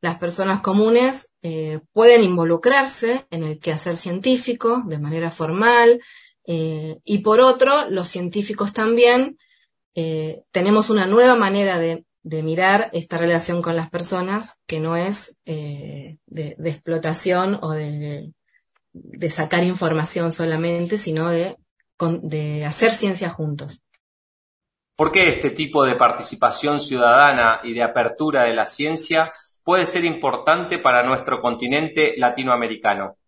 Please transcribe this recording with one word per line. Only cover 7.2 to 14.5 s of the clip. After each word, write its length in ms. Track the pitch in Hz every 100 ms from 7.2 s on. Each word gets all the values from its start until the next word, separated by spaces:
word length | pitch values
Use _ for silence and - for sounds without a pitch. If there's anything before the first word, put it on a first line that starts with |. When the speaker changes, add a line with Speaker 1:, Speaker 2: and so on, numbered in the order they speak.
| 208 226
Speaker 1:
otro, 500 | 262 254 262 294 285
los 200 | 190 175
científicos 640 | 185 175 202 202 208 202
también, 640 | - 220 233 240 247 269 - _ _ _ _ _ -
eh, 480 | 160 160 156 - _
tenemos 380 | 208 202 214 214
una 180 | 214 190
nueva 280 | 214 247 247
manera 420 | 202 196 202 180
de, 280 | 165 165 _ _
de 200 | 165 156
mirar 460 | 156 165 185 202 214
esta 240 | 170 160 165
relación 440 | 170 170 165 175
con 140 | 170 165
las 140 | 160
personas, 680 | 175 175 185 180 208 226